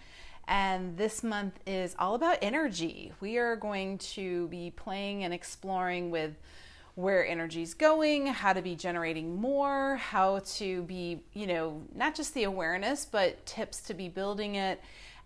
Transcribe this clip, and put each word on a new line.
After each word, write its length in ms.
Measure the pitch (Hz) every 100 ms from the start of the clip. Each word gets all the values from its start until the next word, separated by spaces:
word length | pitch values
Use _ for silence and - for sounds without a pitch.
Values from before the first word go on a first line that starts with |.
| - - - - -
and 480 | 196 196 185 185 170
this 260 | 214 -
month 380 | 226 208 196 -
is 300 | 190 190 180 -
all 200 | 185 233
about 220 | 330 349
energy. 720 | 202 294 294 170 165 - - 160
We 180 | 196 240
are 160 | 240
going 440 | 226 208 196 190 196
to 500 | - - 190 175 170
be 240 | 175 170
playing 500 | - 214 196 202 202
and 100 | 180
exploring 760 | 175 - - 190 185 180 180 175
with 240 | 165 156 156 - - - - -
where 300 | - 190 185
energy's 500 | - 170 165 165 165
going, 520 | - 311 311 302 294 277
how 260 | 226 202
to 80 | 185
be 140 | 180
generating 680 | 170 185 170 165 160 165 180
more, 540 | 247 277 277 277 269 262
how 420 | - 202 190 196
to 420 | - - 196 180
be, 380 | 175 185 175 170 -
you 140 | 202 202
know, 340 | 165 160 156 -
not 180 | - 294
just 220 | 302 285
the 80 | 269
awareness, 600 | 196 190 165 180 214 285
but 420 | - 214 180 - -
tips 340 | - 214 -
to 140 | -
be 140 | 175 180
building 480 | 185 196 208 208 202
it. 260 | 190 - - - - -